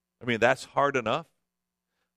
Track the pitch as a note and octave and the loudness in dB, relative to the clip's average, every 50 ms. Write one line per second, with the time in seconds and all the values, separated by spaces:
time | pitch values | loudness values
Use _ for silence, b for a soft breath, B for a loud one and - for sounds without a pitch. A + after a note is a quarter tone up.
0 | _ _ _ _ - B2 A#2+ G#2+ G#2+ A#2+ C3 - - - - C#3+ C#3 C#3+ C#3 C3 | _ _ _ _ -4 -4 0 2 4 2 2 2 -4 -8 -2 0 0 0 0 -2
1 | A2+ G#2+ B2 D#3 E3 _ _ _ _ _ _ _ _ _ _ _ _ _ _ _ | -2 -2 -4 -4 -6 _ _ _ _ _ _ _ _ _ _ _ _ _ _ _
2 | _ _ _ | _ _ _